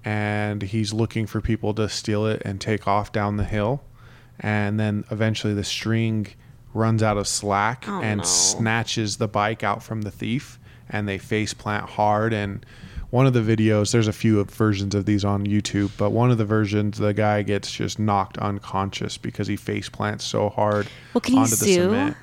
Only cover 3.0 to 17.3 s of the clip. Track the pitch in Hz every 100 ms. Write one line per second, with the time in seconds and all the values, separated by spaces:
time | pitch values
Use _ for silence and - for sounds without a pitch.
3 | 101 110 104 104 98 104 104 143 - -
4 | - - - - 104 107 101 104 107 104
5 | - 107 110 107 107 104 101 - 110 113
6 | 113 110 101 - - - - 110 110 110
7 | 110 104 98 - 104 98 107 123 - 196
8 | 113 104 87 - - - 113 113 110 -
9 | 107 - 110 104 107 113 107 113 - 110
10 | 104 - 110 123 - - - - - 107
11 | 101 95 - 107 107 - 107 104 95 -
12 | 104 104 110 110 101 101 - - - -
13 | - 120 135 123 110 110 110 107 104 120
14 | 107 - 113 107 98 - 107 98 101 101
15 | 98 104 101 101 101 104 104 101 101 -
16 | 104 107 123 117 104 110 104 104 104 101
17 | 104 104 107